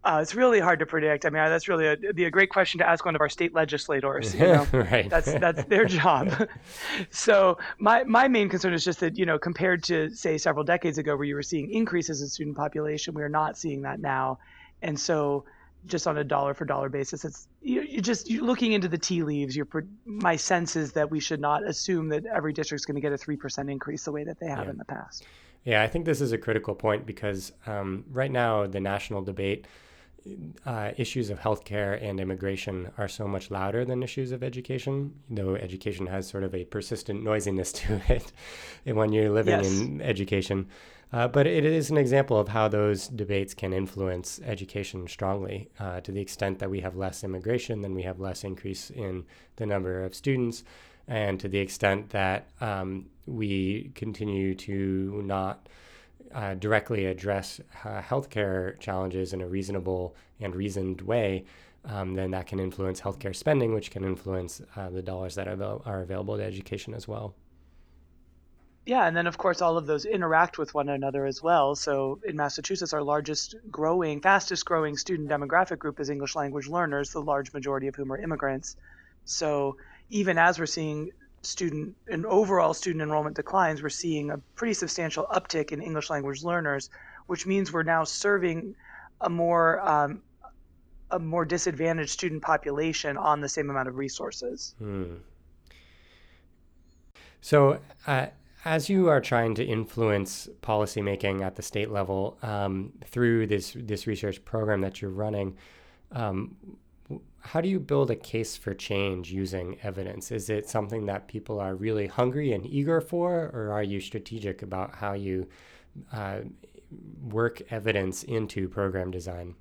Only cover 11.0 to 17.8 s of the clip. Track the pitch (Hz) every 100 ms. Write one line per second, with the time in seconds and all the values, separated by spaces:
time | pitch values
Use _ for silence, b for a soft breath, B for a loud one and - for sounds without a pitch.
11 | 147 143 143 143 139 160 143 220 220 175
12 | 160 147 143 - 151 143 147 151 151 151
13 | - 151 147 151 156 - 165 139 139 139
14 | 143 131 131 131 B B B - 170 147
15 | - 160 147 143 - b b - 180 175
16 | 170 147 143 143 139 143 139 139 139 139
17 | 139 147 160 - - _ 285 247